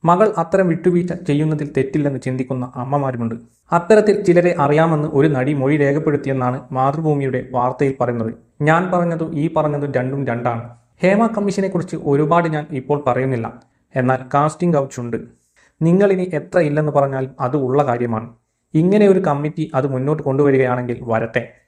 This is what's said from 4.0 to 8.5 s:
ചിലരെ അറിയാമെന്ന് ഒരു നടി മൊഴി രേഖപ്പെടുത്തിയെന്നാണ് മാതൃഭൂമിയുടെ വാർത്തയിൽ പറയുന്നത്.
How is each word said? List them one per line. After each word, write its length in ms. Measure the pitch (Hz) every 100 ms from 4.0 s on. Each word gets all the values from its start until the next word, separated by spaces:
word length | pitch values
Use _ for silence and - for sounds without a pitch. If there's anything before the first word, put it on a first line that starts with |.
| 214 202
ചിലരെ 320 | 180 175 175 170
അറിയാമെന്ന് 500 | 139 147 165 156 147
ഒരു 160 | 139 156
നടി 240 | 139 127
മൊഴി 240 | 147 131 151
രേഖപ്പെടുത്തിയെന്നാണ് 920 | 139 143 156 143 135 131 123 131 135
മാതൃഭൂമിയുടെ 760 | 127 131 147 160 143 135 127 127
വാർത്തയിൽ 420 | 127 123 127 139 135
പറയുന്നത്. 340 | 123 120 113 117 _